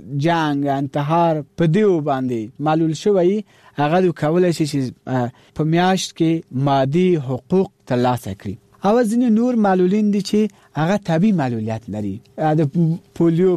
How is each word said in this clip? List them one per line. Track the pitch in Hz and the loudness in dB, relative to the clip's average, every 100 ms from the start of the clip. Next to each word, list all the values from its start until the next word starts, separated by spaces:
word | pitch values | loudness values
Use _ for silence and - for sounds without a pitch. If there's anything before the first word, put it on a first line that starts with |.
| 87 143 151 | -8 -2 0
جنګ، | 170 156 143 143 135 | 0 0 -2 -2 -2
انتحار، | 139 147 143 165 170 156 139 - | -4 -4 -2 2 2 0 -4 -2
په | 170 170 | 0 2
دیو | 214 175 147 | 2 2 0
باندې | 135 127 120 107 - 147 | -2 -2 -4 -6 -6 -2
معلول | 160 160 | 0 0
شوی، | 151 214 196 175 208 - _ - - | -2 0 2 2 0 -4 _ -12 -4
هغه | 147 175 | 0 2
دوی | 185 160 | 2 0
کولی | 151 170 180 | 0 2 2
شي | 160 156 | 0 -2
چې، | 143 127 - - | -2 -4 -8 -6
اه، | 127 120 - _ - | -4 -4 -8 _ -4
په | 156 | 0
میاشت | 165 180 190 - - | 2 2 0 -4 -2
کې | 160 165 - | -2 -2 -4
مادي | 127 139 139 135 160 185 175 131 | -4 0 2 2 2 2 0 -2
حقوق | 127 - 180 190 _ - | -8 -2 -2 -2 _ -4
ترلاسه | 123 123 123 - | 0 0 -2 -6
کړي. | 98 104 95 _ _ 190 | -10 -10 -12 _ _ 0
او | 233 | 2
ځینې | 240 233 247 214 | 2 0 2 2
نور | 240 240 | 2 2
معلولین | 202 185 180 208 208 | 2 2 2 2 0
دي | 202 | -2
چې | 185 214 214 - _ - | 0 0 0 -4 _ -4
هغه | 160 208 | -2 -2
طبي | - 160 220 185 | 0 0 2 2
معلولیت | 131 117 110 110 - 104 | 0 -4 -6 -6 -8 -8
لري، | 104 98 - - | -6 -8 -12 -4
اه، | 156 156 | 0 2
د | 151 175 160 170 - - | 0 0 0 -2 -8 -2
پولیو | 170 165 185 | 0 2 2